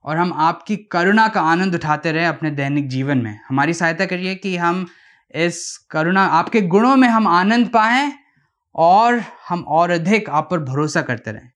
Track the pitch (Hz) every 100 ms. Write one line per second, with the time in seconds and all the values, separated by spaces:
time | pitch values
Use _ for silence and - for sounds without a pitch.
0 | 143 160 180 151 160 165 - 214 - 175
1 | 180 220 220 214 160 170 190 170 156 147
2 | 165 160 170 156 156 143 139 143 139 131
3 | 135 135 110 104 - 135 147 165 170 165
4 | 185 180 185 185 196 175 170 180 175 _
5 | _ _ _ 151 170 165 - - _ 156
6 | 165 190 185 156 170 233 180 196 240 269
7 | 254 226 202 170 190 240 240 226 220 247
8 | 285 285 _ _ _ _ _ - 165 196
9 | 233 240 196 - - 175 170 156 175 175
10 | 165 214 208 147 160 180 135 135 151 226
11 | - 120 - 110 -